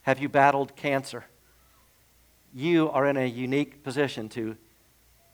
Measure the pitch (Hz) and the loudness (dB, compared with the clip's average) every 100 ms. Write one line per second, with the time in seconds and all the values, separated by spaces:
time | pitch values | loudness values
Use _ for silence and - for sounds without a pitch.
0 | - 131 143 143 139 139 135 - 147 139 | -2 0 2 4 4 4 -2 -6 -2 -2
1 | 131 123 - _ _ _ _ _ _ _ | -4 -14 -16 _ _ _ _ _ _ _
2 | _ _ _ _ _ 127 160 170 156 135 | _ _ _ _ _ -6 2 2 4 2
3 | 143 139 127 120 127 139 147 - 135 131 | 2 2 -2 -4 -2 -2 -2 -8 -6 -2
4 | 139 127 110 - 110 110 _ _ _ _ | -2 -4 -10 -8 -8 -10 _ _ _ _
5 | _ _ _ | _ _ _